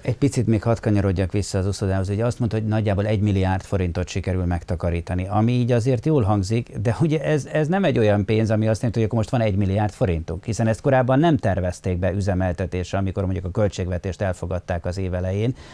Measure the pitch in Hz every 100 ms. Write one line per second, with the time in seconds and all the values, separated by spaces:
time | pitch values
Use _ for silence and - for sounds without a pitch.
0 | - 120 139 131 110 113 117 113 113 101
1 | 98 92 92 104 95 98 95 95 98 95
2 | 95 101 117 - 123 110 107 107 107 95
3 | 104 110 104 98 92 95 - 98 90 87
4 | 87 98 90 92 87 87 - 85 87 85
5 | - 90 92 101 113 123 120 120 120 123
6 | 156 151 101 104 95 117 117 - 101 110
7 | 165 156 151 156 - 156 151 190 180 120
8 | 107 101 101 110 110 107 110 110 120 117
9 | 110 117 110 123 113 104 98 98 107 -
10 | 113 82 82 85 - 104 113 110 143 131
11 | 123 131 170 139 107 90 90 - 95 87
12 | 90 95 98 90 92 85 92 90 90 95
13 | 98 92 92 92 92 90 104 - 90 87
14 | 95 85 98 90 87 90 - 87 90 92
15 | 95 90 92 98 117 131 -